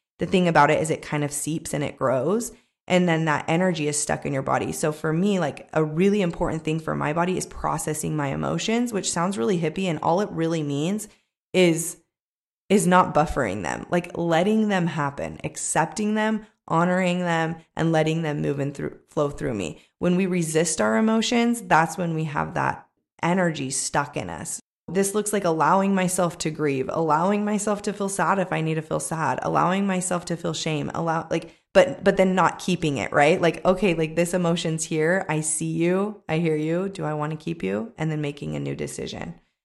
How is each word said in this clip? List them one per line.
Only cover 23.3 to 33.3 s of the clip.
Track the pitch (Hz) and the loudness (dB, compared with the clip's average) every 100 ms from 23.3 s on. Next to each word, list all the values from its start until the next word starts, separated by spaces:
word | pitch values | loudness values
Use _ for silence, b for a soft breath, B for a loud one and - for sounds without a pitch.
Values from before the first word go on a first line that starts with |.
| 185 175 151 135 | 2 0 -2 -6
stuck | 135 - 151 139 - | -4 -2 -2 -4 -6
in | 87 | -8
us. | 85 - - _ _ - | -10 -10 -12 _ _ -6
This | 180 196 208 | -2 0 -2
looks | 208 | -2
like | 208 180 | 0 0
allowing | 160 147 185 196 196 | 2 4 4 4 2
myself | 180 180 175 - | 2 0 -2 -2
to | 160 | -6
grieve, | 156 151 135 131 | -2 -2 0 -2
allowing | - 160 151 180 208 208 | -2 2 2 2 0 0
myself | 214 208 202 | -2 -2 -2
to | 208 | -4
feel | 196 196 | -4 -4
sad | 196 165 196 | -2 0 0
if | 180 | 0
I | 156 | -2
need | 160 160 | -2 -2
to | |
feel | 156 156 | -2 -4
sad, | - 165 147 131 | -4 -2 -2 -2
allowing | - 160 156 190 202 | 0 2 2 2 0
myself | 185 180 180 175 | -2 -2 -4 -4
to | 165 | -4
feel | 170 | -4
shame, | 156 165 156 143 | -4 -4 -4 -4
allow, | - 165 165 160 | -4 -2 -2 -2
like, | 165 165 B _ | -4 -4 B _
but, | 196 180 - | 4 4 4
but | 196 190 | 2 4
then | 190 185 | 2 4
not | 165 - | 2 0
keeping | - 180 160 135 | -2 0 0 -2
it, | 95 | 0
right? | - 147 | 4 4